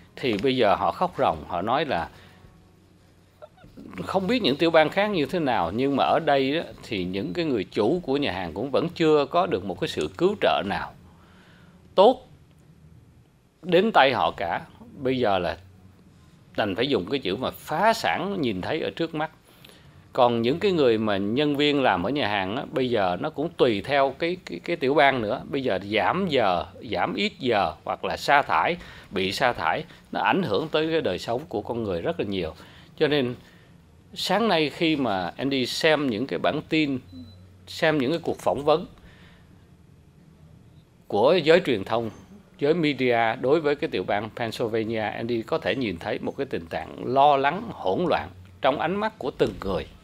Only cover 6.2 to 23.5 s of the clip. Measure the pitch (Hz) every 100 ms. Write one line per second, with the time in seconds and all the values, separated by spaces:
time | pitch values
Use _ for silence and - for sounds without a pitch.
6.2 | 156 139 135 160 - - - 104 90 98
7.2 | 90 165 160 113 90 117 107 180 151 143
8.2 | 120 92 85 95 139 113 165 180 156 151
9.2 | 139 175 190 104 98 87 156 - 78 -
10.2 | 180 - 82 73 95 85 - - - -
11.2 | - - - - - - - - 220 254
12.2 | - - - - - - - - - -
13.2 | _ _ _ _ 175 170 220 160 139 113
14.2 | 82 - 90 120 - - - - 131 131
15.2 | 110 95 82 82 - - - - - -
16.2 | - - - - 104 90 139 110 85 139
17.2 | 92 107 - - - 156 220 220 87 92
18.2 | 185 196 123 92 92 160 - - 165 160
19.2 | 156 - _ - - - - - - -
20.2 | 120 117 117 170 208 170 127 110 110 98
21.2 | 101 127 147 143 147 143 123 90 98 143
22.2 | 104 104 92 123 - 135 127 110 92 90
23.2 | 151 - 170